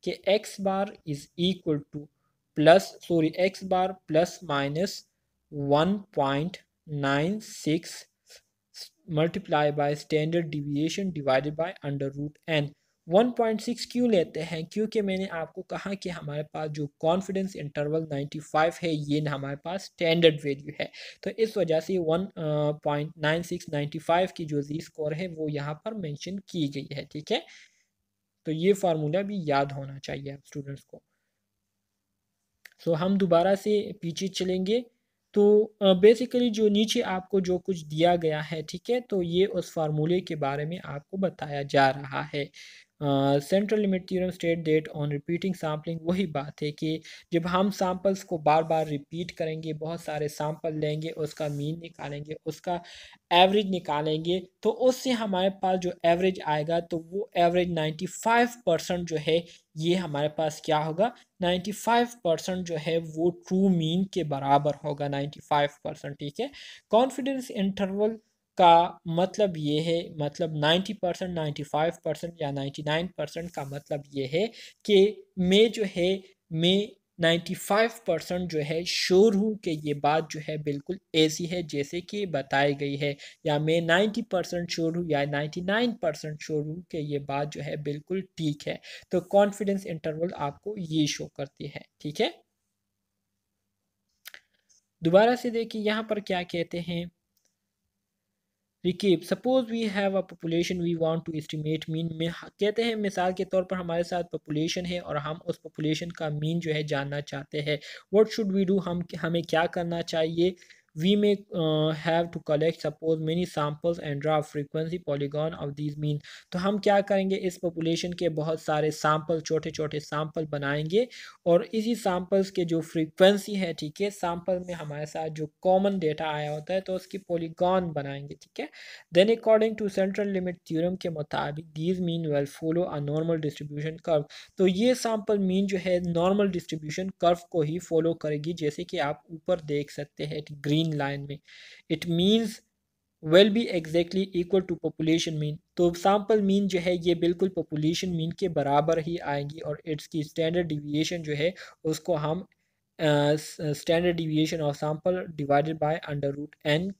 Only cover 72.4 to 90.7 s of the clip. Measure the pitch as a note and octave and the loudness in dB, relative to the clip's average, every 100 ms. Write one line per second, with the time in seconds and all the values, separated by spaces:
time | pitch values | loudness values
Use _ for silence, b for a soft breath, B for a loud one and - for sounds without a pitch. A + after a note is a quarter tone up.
72.4 | D3 C#3 C#3 C#3+ D3+ D#3 F3+ - D3 - | -6 -4 -6 -6 -2 -2 -2 -6 -8 -8
73.4 | F3 - C#3 C#3 - D3+ C#3+ C#3+ C3+ D#3+ | -10 -10 -10 -10 -8 -8 -6 -6 -2 0
74.4 | A3 B B B - G3+ G3+ G#3 - - | -2 B B B 4 6 6 2 -14 -4
75.4 | F3+ G3 A3+ G#3+ G3 F#3+ F3+ F#3+ B _ | 4 6 6 2 -4 0 0 0 B _
76.4 | _ D#3+ E3+ F#3+ G#3+ - _ - E3 E3+ | _ 0 2 2 0 -10 _ 0 2 2
77.4 | E3+ F3+ - G3+ A3+ - - E3 - F3+ | -2 -10 0 2 2 0 -2 -2 -2 -6
78.4 | F3+ D#3 D3 D#3+ F3+ - - F#3 A3+ G3 | -2 -4 -2 -4 -2 -4 4 6 8 6
79.4 | A3 G#3 - D#3 D3+ D3 C#3+ D#3 D#3 D#3 | 0 -2 -4 -4 -2 0 2 2 -2 -10
80.4 | D3+ D#3 D3+ C#3+ - F#3+ _ D#3+ D#3 D#3 | -8 -6 -4 -6 -6 -10 _ 4 4 2
81.4 | F3 F3+ D#3+ C#3+ C#3+ F3 F3 G#3 G3 C#3+ | -4 -6 -4 -4 -4 -6 -8 -6 -4 -4
82.4 | C3+ C#3 D3 C#3+ C#3+ C#3 D3 C#3+ B B | 0 2 2 0 -4 -2 -4 -6 B B
83.4 | D#3 D3 D3+ E3 E3 E3+ G#3+ G#3+ - F#3 | -2 0 2 2 4 4 4 0 -2 -4
84.4 | E3 F3 F3 - E3 E3 E3+ D3 C#3+ C#3+ | -2 -4 -4 -2 -2 -2 0 0 0 -2
85.4 | D3+ F3+ F3+ G#3 A#3+ A3 E3 D3 D#3 D3+ | -4 -4 -2 0 0 0 -4 -4 -8 -10
86.4 | - D#3 D3+ E3 F3 E3+ D3 C#3+ C#3 C#3 | -4 -4 -2 -8 -8 -6 -4 -4 -4 -4
87.4 | D3+ - D3 D#3 D3 D3 - F#3+ F#3 - | -4 -6 -8 -6 -6 -6 -4 -6 -6 -4
88.4 | D#3 D3 - - B B - F#3 F3 G3 | -2 -2 -6 -8 B B -2 -2 4 4
89.4 | G#3 G3+ G3 G3 F#3+ D#3+ E3 D#3 F3 - | 4 2 -2 -2 -4 -6 -6 -4 -4 -2
90.4 | C#3+ D3 G3+ | -6 -6 -10